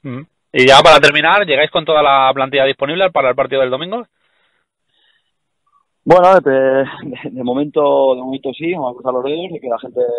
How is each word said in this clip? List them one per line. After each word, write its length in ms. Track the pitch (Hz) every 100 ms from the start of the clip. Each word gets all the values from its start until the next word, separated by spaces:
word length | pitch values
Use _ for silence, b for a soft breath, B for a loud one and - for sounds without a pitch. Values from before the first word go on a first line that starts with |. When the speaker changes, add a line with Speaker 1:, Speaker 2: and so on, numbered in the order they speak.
Speaker 1:
Mm. 180 | 139 123 160 _ _
Y 140 | 139 127
ya 120 | 135
para 160 | 165 151
terminar, 440 | 147 151 160 202 190
¿llegáis 240 | 139 151
con 120 | 175
toda 200 | 156 156
la 280 | 147 139 131
plantilla 340 | 135 131 139 135
disponible 440 | 135 139 170 190
para 200 | 156 131
el 60 | 127
partido 260 | 131 135
del 100 | 127
domingo? 340 | 131 175 226 233 _ _ _ _ _ _ _ _ _ _ _ _ _ _ _ _ _ _ _ -
Speaker 2:
Bueno, 340 | 175 180 185
de, 120 | 143
de, 340 | 135 135 135 131 B - 123 147
de 120 | 127
momento, 720 | 123 131 147 156 143 143 135 127
de 60 |
momento 300 | 131 135 139
sí, 180 | 127 165
vamos 180 | 180 127
a 40 | 123
cruzar 180 | 127
los 100 | 127
dedos 280 | 135 156 180
de 80 | 160
que 80 | 127
la 120 | 117
gente 220 | 127 120 123